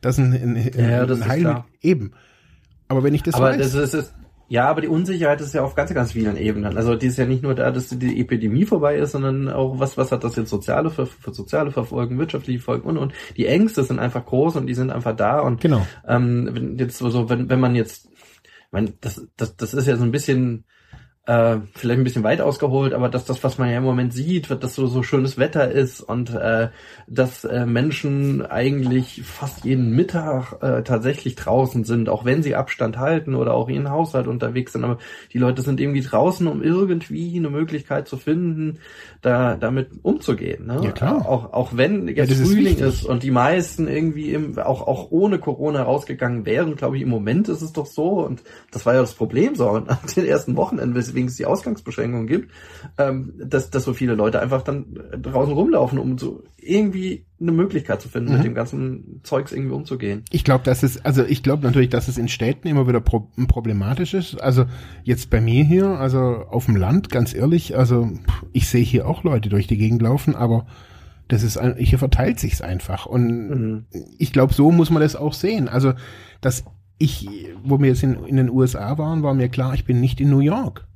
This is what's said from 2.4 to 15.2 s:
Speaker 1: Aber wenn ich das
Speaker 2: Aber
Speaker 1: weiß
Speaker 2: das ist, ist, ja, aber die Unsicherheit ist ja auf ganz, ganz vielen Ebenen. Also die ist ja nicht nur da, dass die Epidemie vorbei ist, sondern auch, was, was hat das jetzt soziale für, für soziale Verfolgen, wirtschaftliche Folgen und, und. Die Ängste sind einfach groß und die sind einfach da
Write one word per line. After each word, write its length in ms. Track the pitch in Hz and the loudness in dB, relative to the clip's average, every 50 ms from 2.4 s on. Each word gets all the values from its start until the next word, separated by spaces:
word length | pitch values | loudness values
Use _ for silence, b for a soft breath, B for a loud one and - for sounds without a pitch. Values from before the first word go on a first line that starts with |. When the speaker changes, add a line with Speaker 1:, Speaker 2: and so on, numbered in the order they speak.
| b b b b b b b _ _ | b b b b b b b _ _
Speaker 1:
Aber 160 | _ 131 131 131 | _ 0 2 2
wenn 120 | 143 147 | 4 2
ich 80 | 147 - | 2 0
das 120 | - - | 0 0
Speaker 2:
Aber 120 | - 131 | 2 4
Speaker 1:
weiß 100 | 131 131 135 | 4 4 2
Speaker 2:
das 160 | 135 131 127 | 0 0 2
ist, 200 | 143 147 131 - | 0 0 0 -2
ist, 200 | 156 139 - - - - - _ _ _ | -4 -6 -6 -12 -20 -20 -20 _ _ _
ja, 220 | _ - 117 123 139 | _ 0 2 2 2
aber 140 | 156 156 156 | 2 0 0
die 60 | - | 0
Unsicherheit 520 | 165 160 180 180 190 175 165 147 147 147 | 0 0 0 0 -2 0 2 2 2 2
ist 140 | 151 143 135 | 0 -4 -2
ja 80 | 151 135 | -2 -2
auf 120 | 135 - | -2 0
ganz, 200 | - 143 147 - | -2 -2 0 0
ganz 180 | 147 127 113 - | -2 -2 -2 0
vielen 240 | 117 110 107 101 | -2 -2 -2 -2
Ebenen. 400 | - - 107 107 104 104 104 - | -2 -2 -2 -2 -2 -2 -4 -2
Also 200 | 110 113 117 117 | 0 0 0 0
die 100 | 110 - | 2 0
ist 100 | 127 127 | -2 0
ja 80 | 127 127 | 0 0
nicht 180 | 123 131 131 131 | 0 0 0 0
nur 120 | 139 135 | -2 -2
da, 160 | 131 123 127 | 0 0 0
dass 180 | 127 127 123 - | 0 -2 -6 -6
die 320 | 127 123 127 123 - - | -6 -4 -2 -2 0 -2
Epidemie 460 | 123 123 131 113 113 110 104 131 190 | -2 -2 -2 -2 0 0 2 2 2
vorbei 300 | - - 175 147 143 147 147 | 2 2 2 2 2 2 2
ist, 140 | 147 143 - | -2 -2 -2
sondern 360 | 143 135 135 135 135 135 135 | -2 -2 -2 -2 -2 -4 -4
auch, 320 | - 135 135 131 127 131 | -2 -2 -2 -2 0 -2
was, 160 | 135 131 - | -4 -4 -2
was 160 | - 131 127 - | -2 -2 -2 -2
hat 100 | 123 - | -2 -4
das 140 | 123 120 | -4 -4
jetzt 140 | - 113 107 | -4 -6 -4
soziale 400 | - 101 - - - - 156 160 | -4 -6 -4 -2 -2 0 0 -2
für, 160 | 156 - 131 | -4 -4 -6
für 260 | 127 - - - - 131 | -6 -8 -14 -16 -16 -14
soziale 380 | - 127 - - 156 156 143 | -14 -12 -4 -2 -2 -2 -2
Verfolgen, 480 | 135 - 131 120 - 127 120 117 123 123 | -2 -6 -6 -4 -4 -4 -4 -4 -2 -4
wirtschaftliche 420 | 156 165 - 165 135 - 127 123 | -4 -4 -6 -8 -6 -6 -6 -6
Folgen 260 | 123 - 120 123 - | -4 -4 -6 -4 -4
und, 120 | - 160 156 | -4 -4 -4
und. 160 | 135 139 B B B B B - | -4 -6 B B B B B -4
Die 80 | - | 0
Ängste 380 | - 127 165 214 226 214 - 131 | 2 4 4 4 2 2 0 -2
sind 140 | - 127 - | -2 -2 -2
einfach 280 | - 120 120 123 117 | -2 -2 -4 -4 -6
groß 300 | - - 127 143 165 165 | -2 0 2 2 2 0
und 100 | 147 131 | -2 -4
die 80 | 127 123 | -4 -4
sind 160 | 120 127 131 | -2 -2 -4
einfach 260 | 127 120 117 117 113 | -4 -4 -4 -4 -2
da 240 | 113 | 0